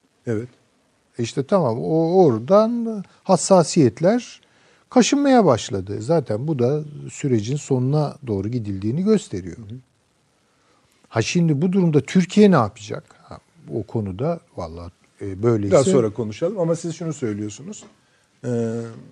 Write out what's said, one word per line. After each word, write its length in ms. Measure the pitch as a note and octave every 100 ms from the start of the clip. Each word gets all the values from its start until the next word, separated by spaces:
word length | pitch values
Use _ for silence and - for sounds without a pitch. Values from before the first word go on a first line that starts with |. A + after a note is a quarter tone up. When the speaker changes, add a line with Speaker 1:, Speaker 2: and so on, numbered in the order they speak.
| _ _ -
Speaker 1:
Evet. 220 | A2 B2 _ _ _ _ _ _ -
Speaker 2:
E 40 |
işte 240 | A#2 - C3
tamam, 320 | G3+ C#3+ A2+
o 460 | E3+ D#3+ E3 F#3
oradan 800 | E3+ A2+ A#2+ G3 A3 A#3+ A3+ G#3+ F#3 _
hassasiyetler 1160 | - F#3 - F#3+ D#3+ - B2+ - E3+ A#3+ - - _ _ _ _ _
kaşınmaya 540 | B3+ - C#4+ C#4+ B3+
başladı. 580 | F#3 A2+ - G2 F#2+ G#2+
Zaten 460 | A2 E3 C3 G#2+ C#3+
bu 100 | D3
da 240 | A#2+ D3+ D3+ C#3+ C#3
sürecin 440 | - C#3+ A#2 G#2 D3
sonuna 600 | - C3 B2+ D3+ D3 - B2+
doğru 220 | G2 G2
gidildiğini 560 | B2 G#2 F#2+ G#2 C#3
gösteriyor. 520 | F#3+ A3 - G2 F2+ D#2+
Speaker 1:
Hı 60 |
hı. 160 | G#2+ B2 - _ _ _ _ _ _ _ _ _ _ _ _
Speaker 2:
Ha 140 | A#2+
şimdi 400 | A2+ F3+ E3+ C#3
bu 100 | F#3
durumda 280 | F#3+ F3 D3
Türkiye 500 | C#3 F#3 E3+ - G#3
ne 40 |
yapacak? 500 | E3+ G#2+ - G#2 A2+ - _
Ha, 160 | - - _ _ D#3
o 80 | C3+
konuda 580 | G#2 A#2+ G2 F#2 C#3+ E3+ - -
vallahi, 340 | E2+ E2+ E2+ - _ _
e, 220 | G2+ F#2+
böyleyse 320 | A2+ A2+ G2+
Speaker 1:
Biraz 120 | D#3 C3+
sonra 240 | D3 A2+
konuşalım 480 | G#2 A2 A2 E3 G#3+
ama 180 | E3 E3
siz 180 | E3+
şunu 180 | D#3+ E3
söylüyorsunuz. 720 | D#3 A2+ G#2 G#2 G2+ D#3 G#3+ - _ _ _ _ _
E, 360 | B2 A#2+ A2+ A#2 A2+ A#2 -